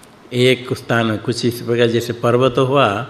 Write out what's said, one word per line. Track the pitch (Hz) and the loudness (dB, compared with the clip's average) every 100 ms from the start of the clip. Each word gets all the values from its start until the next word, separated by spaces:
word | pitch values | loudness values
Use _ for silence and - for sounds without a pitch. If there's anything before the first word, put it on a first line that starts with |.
| - - - | -20 -20 -6
एक | 120 127 120 - | 0 2 2 -2
स्थान | 120 - 117 113 107 | -6 -2 0 0 -2
कुछ | - 113 123 | -4 -2 -2
इस | 117 | -2
प्रकार | - 120 117 | -2 0 2
जैसे | 113 113 | 0 -4
पर्वत | 113 123 123 131 127 | -4 0 2 2 2
हुआ | 131 139 117 101 131 | 2 2 2 0 -6